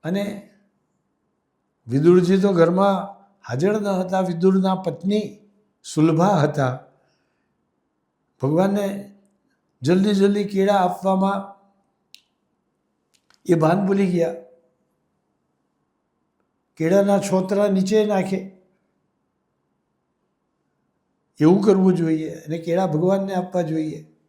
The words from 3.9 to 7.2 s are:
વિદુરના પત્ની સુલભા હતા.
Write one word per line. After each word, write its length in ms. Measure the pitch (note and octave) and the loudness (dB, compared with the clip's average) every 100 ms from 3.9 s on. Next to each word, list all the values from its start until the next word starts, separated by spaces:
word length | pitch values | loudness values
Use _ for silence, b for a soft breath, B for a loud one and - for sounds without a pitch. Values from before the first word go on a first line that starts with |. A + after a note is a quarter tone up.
| F#3 F3+ F#3+ | -4 -2 -2
વિદુરના 540 | F#3 E3 F#3 F#3+ F#3+ | -2 0 2 2 0
પત્ની 640 | F#3 F3+ D3+ F#3+ G#3 F#3 - _ _ _ _ | -2 -4 -6 -2 -2 -4 -14 _ _ _ _
સુલભા 440 | - - D#3+ D#3 F#3 | -8 0 2 4 2
હતા. 500 | F#3+ D3 C#3+ C3 B2+ - _ _ _ | 2 0 0 -4 -4 -16 _ _ _